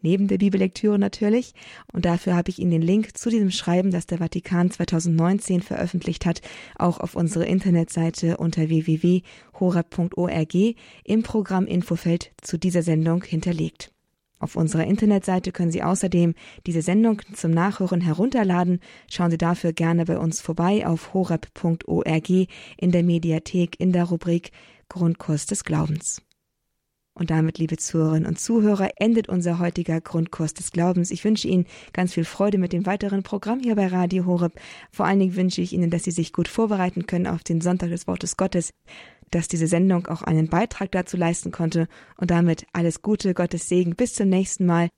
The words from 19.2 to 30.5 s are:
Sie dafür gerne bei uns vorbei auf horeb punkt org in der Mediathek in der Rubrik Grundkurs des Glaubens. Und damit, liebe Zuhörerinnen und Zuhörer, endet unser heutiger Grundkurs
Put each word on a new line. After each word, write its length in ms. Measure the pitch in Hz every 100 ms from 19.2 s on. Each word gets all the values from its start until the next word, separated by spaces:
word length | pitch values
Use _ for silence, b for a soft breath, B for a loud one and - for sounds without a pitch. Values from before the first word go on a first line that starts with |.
| 175
Sie 80 | 165
dafür 340 | 170 175 175
gerne 320 | 165 165 170
bei 140 | 170 170
uns 220 | 160 160
vorbei 440 | - 165 170 208
auf 300 | - 165 -
horeb 400 | 190 175 165 -
punkt 320 | - 175 165 -
org 420 | 170 - 160 -
in 600 | 185 185 - - - 175
der 140 | 175
Mediathek 760 | 175 170 165 160 160 185 175 -
in 140 | 185
der 120 | 175
Rubrik 460 | 175 170 175 170 - B B B _
Grundkurs 580 | 185 170 170 - 156 -
des 180 | 202
Glaubens. 560 | - 156 156 151 - - _ _ _ _ _ _ _ _ _
Und 160 | - 170
damit, 260 | 160 160 160
liebe 220 | 160 165
Zuhörerinnen 500 | - 165 156 160 165
und 100 | 170
Zuhörer, 520 | - 233 214 202 190 -
endet 300 | 220 233 214
unser 320 | 185 175 170
heutiger 440 | 175 175 170 165
Grundkurs 500 | - 165 165 - 160